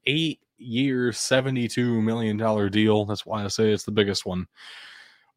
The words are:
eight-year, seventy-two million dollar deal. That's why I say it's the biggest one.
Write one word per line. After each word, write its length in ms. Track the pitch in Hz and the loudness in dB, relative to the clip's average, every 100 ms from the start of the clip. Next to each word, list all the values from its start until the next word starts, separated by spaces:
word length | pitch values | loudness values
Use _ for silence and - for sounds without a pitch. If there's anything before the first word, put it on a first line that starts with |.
| - | -2
eight-year, 1080 | 151 160 - _ - 123 117 139 127 123 | 0 0 -4 _ -20 -6 -2 0 0 -2
seventy-two 880 | 107 - 131 135 127 120 - 123 113 | -2 2 2 2 -2 -2 0 0 2
million 380 | 110 117 110 104 | 0 0 -2 0
dollar 320 | 113 107 101 | 0 2 2
deal. 340 | 104 107 107 | 2 4 4
That's 220 | 104 104 - | 2 -4 -6
why 180 | 104 | -6
I 40 | 101 | -4
say 220 | - 110 | 0 2
it's 140 | 104 | 2
the 80 | - | 0
biggest 320 | 107 101 95 | 0 2 0
one. 220 | 101 90 87 _ - - - - - _ _ | -4 -6 -6 _ -20 -20 -20 -20 -20 _ _